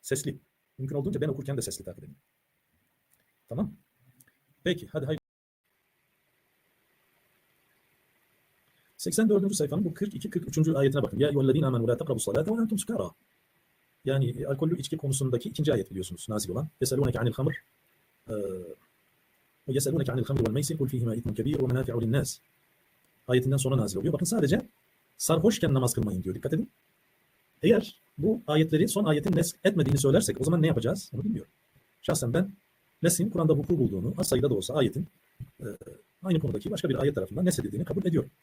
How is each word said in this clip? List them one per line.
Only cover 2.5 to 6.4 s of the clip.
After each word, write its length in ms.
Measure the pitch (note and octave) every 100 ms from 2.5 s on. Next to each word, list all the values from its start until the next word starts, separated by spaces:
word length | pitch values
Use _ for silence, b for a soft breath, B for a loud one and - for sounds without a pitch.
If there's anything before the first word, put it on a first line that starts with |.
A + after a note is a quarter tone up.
| _ _ _ _ _ _ _ _ _ _
Tamam. 240 | A#2 G#3 - _ _ _ _ - _ _ _
Peki, 220 | - F3+ -
hadi 200 | D#3 C#3
hayırlı. 160 | D#3 _ _ _ _ _ _ _ _ _ _ _ _